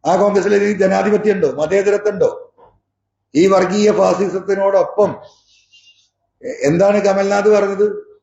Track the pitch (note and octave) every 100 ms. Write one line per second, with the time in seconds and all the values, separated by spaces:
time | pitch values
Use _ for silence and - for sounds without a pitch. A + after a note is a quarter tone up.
0 | D3 F#3 G3+ G3 F#3 G3+ G#3 G3 F#3+ G3
1 | G3 G#3 G#3 F#3+ D3+ C3 D#3 G3 G3 G3+
2 | G#3 G3 C#3 - - _ _ _ _ _
3 | _ _ _ C#3+ F#3+ F#3+ F3+ G#3 G#3 G3+
4 | F#3+ F3+ G3 F#3 F#3 G3 G3 G3 F3 -
5 | G3 - - _ _ _ _ _ _ _
6 | _ _ _ _ C3 - C#3 E3+ G3 G#3
7 | G3+ F#3+ G3 G3+ G3+ G#3 G3+ G3 G#3 -
8 | - _